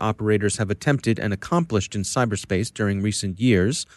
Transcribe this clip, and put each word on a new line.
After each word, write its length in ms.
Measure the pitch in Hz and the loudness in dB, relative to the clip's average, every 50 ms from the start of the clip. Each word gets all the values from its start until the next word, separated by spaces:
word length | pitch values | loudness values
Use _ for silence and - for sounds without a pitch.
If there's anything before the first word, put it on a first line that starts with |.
operators 560 | 101 110 107 - 107 107 107 101 104 101 - | 0 -2 -2 0 0 2 2 2 2 0 0
have 140 | - 107 95 | -2 -2 -2
attempted 480 | 101 - - 147 143 131 - 117 110 - | -4 -2 0 0 0 2 2 0 0 0
and 120 | - 104 | 0 -2
accomplished 600 | 98 - - - 170 170 170 - 113 101 - - - | -4 -4 -2 0 0 0 2 2 0 -2 -2 -2 -4
in 80 | 104 | -6
cyberspace 720 | 95 - - 135 123 113 104 - - - 98 92 117 - - | -4 -2 0 0 0 0 -2 -4 -2 -2 -2 -2 -2 -4 -4
during 300 | - 107 101 101 98 101 | -2 -2 0 0 0 0
recent 360 | 107 104 - 104 95 87 95 | -2 -2 -2 -4 -6 -4 0
years, 460 | 120 127 107 90 90 113 160 - - - - | 2 4 4 6 4 2 0 -2 -8 -12 -16